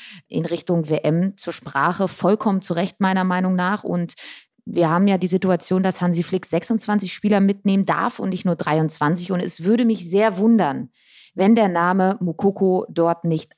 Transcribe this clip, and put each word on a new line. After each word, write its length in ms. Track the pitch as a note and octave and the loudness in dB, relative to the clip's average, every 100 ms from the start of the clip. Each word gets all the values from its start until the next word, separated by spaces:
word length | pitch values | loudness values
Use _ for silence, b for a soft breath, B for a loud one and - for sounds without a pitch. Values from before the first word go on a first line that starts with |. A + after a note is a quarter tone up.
| B F#3+ - | B -20 -10
in 180 | - D#3+ | -6 -4
Richtung 420 | E3+ - E3+ D3+ | -6 -2 -2 0
W 100 | D3+ | -2
M 380 | D3+ E3 F#3+ G3 | 0 0 0 -4
zur 180 | - | -10
Sprache. 540 | - - C#3 D#3 F3 F#3+ | -12 -8 -2 0 0 -4
Vollkommen 540 | - F3+ G#3 A3 F#3+ | -2 0 0 0 -2
zu 120 | - | -2
Recht, 280 | E3+ F3+ - | -4 -4 -2
meiner 220 | F#3+ F#3+ | 0 0
Meinung 320 | F#3 F3+ F#3 F#3 | 0 0 0 0
nach. 280 | F3+ G#3 | 0 -2
Und 300 | - F3 E3+ - B B B _ - | -4 -4 -4 -8 B B B _ -6
wir 240 | - E3 | 0 2
haben 180 | E3+ G3+ | 4 2
ja 100 | F#3+ | 2
die 100 | F3+ | 0
Situation, 560 | F3+ F#3 F3 - F#3 | 0 0 0 0 0
dass 160 | F#3+ F3+ | 0 0
Hansi 240 | F3+ E3+ | 0 0
Flick 220 | E3+ F#3 - | -2 -4 -2
sechsundzwanzig 680 | E3 - A3+ - G#3 F#3+ | -4 -2 -4 0 -2 -2
Spieler 280 | - G#3 G#3 | -4 0 2
mitnehmen 440 | G3 G3 G3+ G3 F3+ | 2 0 0 0 0
darf 340 | D#3 G#3 - | 0 -2 -4
und 100 | F#3+ | -6
nicht 160 | F#3 F3+ | -4 -2
nur 100 | E3 | -2
dreiundzwanzig. 760 | - D#3 D#3 - D3 F3 F3 | 0 0 0 0 0 0 -2
Und 80 | F3+ | -4
es 240 | F3+ - E3+ | -4 -4 0
würde 180 | A#3 | 2
mich 260 | A#3+ G#3 E3+ | 2 0 0
sehr 280 | F#3+ A3 F#3 | 2 2 2
wundern, 520 | A3 A3+ D#3 C3+ C3+ b b b b - | 2 4 2 -2 -8 b b b b 0
wenn 180 | F#3+ | 4
der 140 | A#3 G#3 | 6 4
Name 500 | E3+ F3 F#3+ F#3 F#3+ | 2 2 4 2 0
Moukoko 640 | F3 E3 G3 F#3+ F#3+ F#3 - | -4 0 0 2 2 2 0
dort 380 | - E3 E3 E3+ | 0 0 2 -2
nicht 260 | D#3+ - | -2 -4